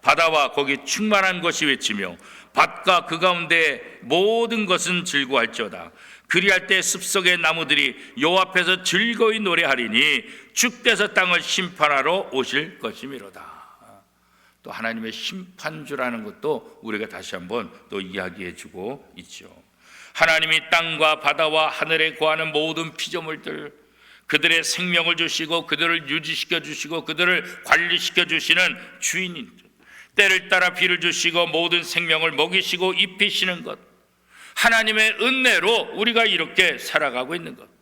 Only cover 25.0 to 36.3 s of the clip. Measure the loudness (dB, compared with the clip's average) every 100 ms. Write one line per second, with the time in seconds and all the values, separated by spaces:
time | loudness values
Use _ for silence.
25 | 0 0 -2 -2 -2 -4 -2 -2 0 0
26 | -2 -6 -4 -8 -4 -4 -6 -12 -6 -6
27 | -6 -2 2 2 -2 -14 2 2 4 -2
28 | 0 0 0 -2 2 2 2 0 -14 -8
29 | -6 -4 -6 -8 -14 -18 _ _ _ -20
30 | -12 2 4 4 4 4 4 2 0 2
31 | 0 0 0 2 2 2 2 0 0 -4
32 | 0 0 0 0 0 0 -2 -2 -2 0
33 | -4 -2 -2 0 -4 -4 -8 -12 -14 _
34 | _ _ _ -20 -14 0 4 4 2 4
35 | 2 4 0 4 4 4 4 2 0 -2
36 | 0 2 2